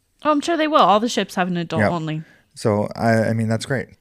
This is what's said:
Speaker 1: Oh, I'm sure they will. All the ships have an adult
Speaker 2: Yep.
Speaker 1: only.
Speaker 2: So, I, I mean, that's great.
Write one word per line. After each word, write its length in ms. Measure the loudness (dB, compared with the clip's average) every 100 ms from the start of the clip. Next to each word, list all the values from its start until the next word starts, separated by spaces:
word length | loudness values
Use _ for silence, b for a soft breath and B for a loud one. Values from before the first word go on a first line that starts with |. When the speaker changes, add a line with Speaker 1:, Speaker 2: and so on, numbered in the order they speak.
| _ _
Speaker 1:
Oh, 60 | -2
I'm 100 | 0
sure 160 | 0 0
they 120 | 2
will. 100 | 4
All 200 | 6 4
the 80 | 2
ships 260 | -4 -4 -2
have 120 | -2
an 80 | -2
adult 260 | -4 0
Speaker 2:
Yep. 80 | 0
Speaker 1:
only. 300 | 0 -4 -8 -10 b b
Speaker 2:
So, 340 | -4 0 0 -2 -2
I, 300 | 0 2 2
I 60 |
mean, 140 | 0 0
that's 180 | -2 -2
great. 220 | -6 -6 -12